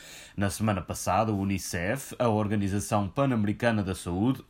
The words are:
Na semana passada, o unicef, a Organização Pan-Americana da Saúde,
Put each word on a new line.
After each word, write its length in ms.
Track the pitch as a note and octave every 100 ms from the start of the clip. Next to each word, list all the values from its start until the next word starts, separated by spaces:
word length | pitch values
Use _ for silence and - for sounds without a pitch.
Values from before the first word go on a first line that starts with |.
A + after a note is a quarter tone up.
| - - - -
Na 140 | G2+
semana 320 | - G#2+ F#2+
passada, 500 | E2 - - F#2 A2
o 60 | G#2
unicef, 760 | G2 G2 - F#2 F2 C3+ - -
a 100 | A#2+
Organização 760 | G#2+ G#2 G#2 G2 G2+ G2+ G#2+ G2+
Pan-Americana 800 | - C#3 A#2+ G2+ G#2 A#2+ A2
da 100 | F#2
Saúde, 480 | F#2 - F2 A2+ C3+ -